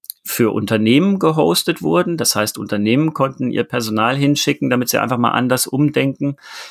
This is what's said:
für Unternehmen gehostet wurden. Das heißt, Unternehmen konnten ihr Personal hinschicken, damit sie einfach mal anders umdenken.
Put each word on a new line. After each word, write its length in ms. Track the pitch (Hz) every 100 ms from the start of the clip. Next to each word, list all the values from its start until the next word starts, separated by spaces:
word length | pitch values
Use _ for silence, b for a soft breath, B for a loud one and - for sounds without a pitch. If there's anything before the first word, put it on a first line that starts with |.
| - -
für 300 | - - 113
Unternehmen 640 | 110 104 110 110 135 196 190
gehostet 640 | 160 160 160 175 - 170
wurden. 340 | 160 170 170 165
Das 200 | 117 107
heißt, 200 | 107 -
Unternehmen 580 | 104 104 104 127 160
konnten 360 | 151 135 131 127
ihr 140 | -
Personal 520 | - 127 110 107 113 135
hinschicken, 540 | 139 143 - 147 135
damit 180 | 123 120
sie 100 | -
einfach 180 | 117 123
mal 140 | 117
anders 360 | - 123 127 -
umdenken. 680 | 135 147 139 135 135 143 139 B B B